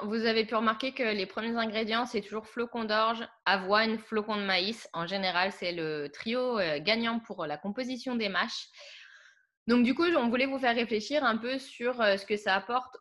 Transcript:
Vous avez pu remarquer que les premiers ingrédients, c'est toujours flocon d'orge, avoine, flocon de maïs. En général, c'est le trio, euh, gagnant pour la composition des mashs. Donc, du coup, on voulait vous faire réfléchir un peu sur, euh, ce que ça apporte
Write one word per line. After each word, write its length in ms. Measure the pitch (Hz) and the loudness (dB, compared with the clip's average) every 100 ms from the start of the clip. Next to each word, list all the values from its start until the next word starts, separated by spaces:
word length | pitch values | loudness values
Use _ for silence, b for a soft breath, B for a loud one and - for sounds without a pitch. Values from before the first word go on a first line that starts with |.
Vous 240 | 208 226 226 | -2 0 2
avez 180 | 226 | 2
pu 100 | 214 | 2
remarquer 380 | 226 226 233 269 | 2 2 0 -4
que 100 | 262 | -2
les 220 | 226 208 | -2 0
premiers 320 | 190 - 226 233 | -4 -4 -4 -2
ingrédients, 480 | 220 214 220 226 | -2 -2 0 0
c'est 160 | 240 220 | 0 -4
toujours 260 | - 214 214 | -6 -10 -8
flocon 380 | 233 240 233 | -8 -6 -4
d'orge, 420 | 214 214 220 233 226 _ - | 0 2 2 0 -6 _ 2
avoine, 520 | 190 185 208 226 220 | 2 4 4 4 0
flocon 380 | - 214 214 208 | -2 -2 0 -2
de 80 | |
maïs. 420 | 196 185 190 226 - | 2 2 0 -4 -8
En 140 | 160 170 | -6 -4
général, 460 | 196 190 175 196 | -2 0 2 0
c'est 200 | 196 180 | -2 -4
le 380 | 175 156 151 143 | -2 -2 -4 -6
trio, 460 | - 226 247 254 226 | -8 -4 -2 0 0
euh, 220 | 170 147 | 0 0
gagnant 380 | 160 226 233 233 | 2 2 2 -2
pour 280 | 226 196 156 | -6 -8 -6
la 100 | 147 | -4
composition 580 | 202 208 254 254 254 | -6 -6 -6 -6 -4
des 140 | 240 208 | -2 0
mashs. 400 | 180 233 - - B B B B B B B B _ - | 0 -2 -4 -12 B B B B B B B B _ 2
Donc, 140 | 247 | 4
du 140 | 240 262 | 6 4
coup, 80 | |
on 240 | 349 330 233 | 4 4 2
voulait 180 | 247 269 | 2 2
vous 140 | 269 | 2
faire 160 | 247 233 | 0 2
réfléchir 480 | 233 214 - 294 | 0 -2 0 0
un 140 | 254 220 | 2 0
peu 200 | 233 269 | -2 -6
sur, 420 | - - 240 247 | -8 -6 -4 2
euh, 160 | 214 196 | 4 2
ce 80 | |
que 120 | - 208 | 0 -2
ça 180 | 202 | 2
apporte 440 | 196 - 247 254 - | 0 2 -4 -4 -14